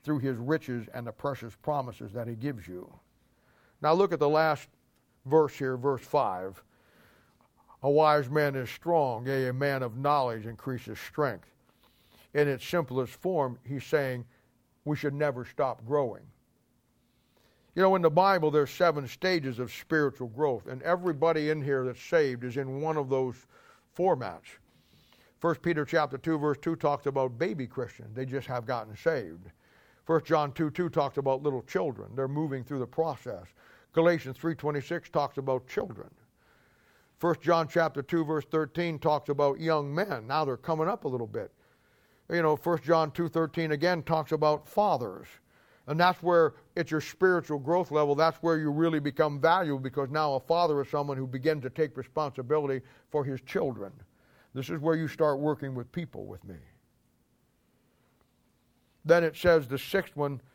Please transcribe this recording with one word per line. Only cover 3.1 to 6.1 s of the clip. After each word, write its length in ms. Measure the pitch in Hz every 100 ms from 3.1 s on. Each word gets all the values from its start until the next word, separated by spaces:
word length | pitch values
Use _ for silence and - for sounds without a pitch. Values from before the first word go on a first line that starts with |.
| _ _ _ _ _ _ -
Now 120 | 151
look 200 | 175 196
at 60 | 156
the 100 | 147
last 400 | 151 160 143 - _ _ _ _ _ 131
verse 320 | 160 147 -
here, 180 | 135 127
verse 300 | 139 127
five. 580 | -